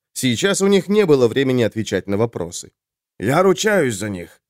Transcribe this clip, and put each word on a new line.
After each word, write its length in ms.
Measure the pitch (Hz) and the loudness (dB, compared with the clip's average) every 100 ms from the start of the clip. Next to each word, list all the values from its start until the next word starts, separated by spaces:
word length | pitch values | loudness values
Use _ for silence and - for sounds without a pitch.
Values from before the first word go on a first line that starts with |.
| _ | _
Сейчас 480 | - 131 113 196 185 | -4 -2 0 -2 0
у 60 | 196 | 2
них 200 | 196 180 | 2 2
не 180 | 214 | 0
было 220 | 185 139 117 | 4 4 4
времени 360 | 131 131 127 | 2 0 2
отвечать 440 | 107 110 101 95 98 | 0 -2 -4 -4 -2
на 100 | 101 | -2
вопросы. 540 | 117 - 82 - - _ _ _ _ - | -2 -4 -10 -12 -18 _ _ _ _ -8
«Я 240 | 107 156 | -2 2
ручаюсь 520 | 190 185 214 202 131 | 2 2 0 0 0
за 140 | 98 104 | -4 -8
них», 320 | 92 85 _ | -8 -12 _